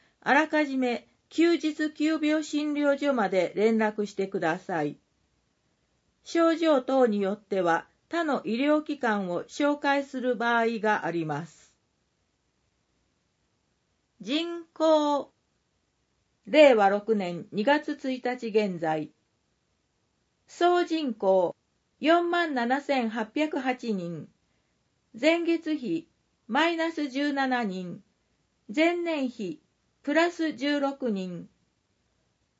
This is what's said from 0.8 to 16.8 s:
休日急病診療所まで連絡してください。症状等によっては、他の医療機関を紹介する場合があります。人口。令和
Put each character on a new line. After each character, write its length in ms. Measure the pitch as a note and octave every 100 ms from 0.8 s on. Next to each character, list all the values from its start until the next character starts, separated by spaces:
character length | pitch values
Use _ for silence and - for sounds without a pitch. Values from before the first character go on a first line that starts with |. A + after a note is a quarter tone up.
| B3+ A#3+ - _ _
休 260 | - E4+ E4
日 360 | D#4 D4+ D4+
急 280 | D4+ D4+ D#4
病 220 | D4+ D#4
診 320 | D4+ D4 D4+ D4
療 200 | C#4+ C#4
所 200 | C#4+ B3
ま 120 | F#3+
で 260 | F#3+ E3+ F3
連 220 | A3 A3
絡 280 | G#3+ G#3+ G#3
し 80 |
て 140 | - F#3+
く 120 | F#3
だ 200 | E3 F3+
さ 240 | - E3+
い。 160 | D3 D3 _ _ _ _ _ _ _ _ _ _ _ _
症 340 | - E4+ E4 E4
状 240 | E4 C#4
等 260 | B3+ C4 A#3+
に 140 | G#3
よ 120 | F#3+ G#3
っ 60 |
て 200 | - G3
は、 260 | E3+ E3 - _ -
他 140 | E4
の 180 | D#4+ A#3 F#3
医 100 | A#3
療 280 | C#4+ D4+
機 160 | D4+ C#4+
関 300 | A#3+ G#3 F#3
を 140 | F3
紹 360 | - - D4 C#4+
介 240 | C#4+ C#4+
す 160 | C#4 C4
る 160 | B3 A3
場 220 | A#3 A#3
合 200 | A3+ A3+
が 260 | G#3+ G#3 E3
あ 60 |
り 140 | E3+ D#3
ま 200 | C#3+ E3+
す。 280 | - _ _ _ _ _ _ _ _ _ _ _ _ _ _ _ _ _ _ _ _ _ _ _ _ _ -
人 440 | G3 D4+ E4+ E4+ E4
口。 580 | - D#4+ D#4 D4 C#4+ - _ _ _ _ _ _ _ _ _ _ _ G3
令 280 | C#4+ C#4+
和 160 | A3